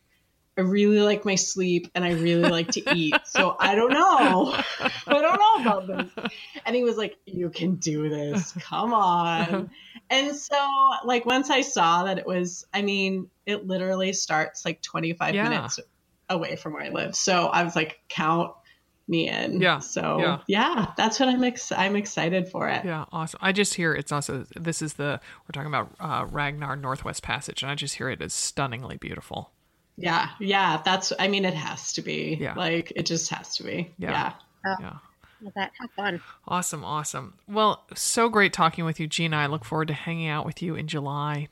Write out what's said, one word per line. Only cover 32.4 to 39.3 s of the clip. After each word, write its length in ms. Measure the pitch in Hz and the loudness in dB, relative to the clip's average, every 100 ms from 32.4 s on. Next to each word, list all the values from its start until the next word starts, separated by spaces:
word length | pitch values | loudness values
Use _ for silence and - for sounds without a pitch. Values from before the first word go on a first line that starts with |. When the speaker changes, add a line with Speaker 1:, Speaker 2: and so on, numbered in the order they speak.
| 151 | -4
Speaker 1:
Like, 400 | - 175 170 170 - | -4 -2 -2 -2 -4
it 120 | 165 | -2
just 220 | 165 - | -2 -2
has 240 | - - - | -6 -6 -8
to 60 | |
be. 280 | - - 170 - | -6 -6 -8 -8
Speaker 2:
Yeah. 140 | 160 | -4
Speaker 1:
Yeah. 220 | 147 135 - _ _ 190 | -2 -4 -6 _ _ -6
Speaker 3:
Oh, 80 | 190 | -6
Speaker 2:
Yeah. 140 | 185 151 - _ _ _ | -6 -14 -20 _ _ _
Speaker 3:
love 120 | 208 202 | -12 -8
that. 160 | 190 - | -8 -8
Have 100 | 240 | -14
fun. 280 | - 202 175 - - - | -6 -4 -4 -8 -16 -6
Speaker 2:
Awesome. 360 | 180 180 156 92 | -4 -2 -6 -6
Awesome. 480 | 151 147 - 135 - - | -6 -6 -8 -10 -16 -6
Well, 360 | 208 214 - - - | 2 2 2 -6 -6
so 340 | - - 226 | -2 2 4
great 240 | 214 196 | 4 4
talking 320 | - 165 - 165 | 4 2 2 -4
with 140 | 160 | -2
you, 80 | 156 | -4
Gina. 300 | - 165 | -2 0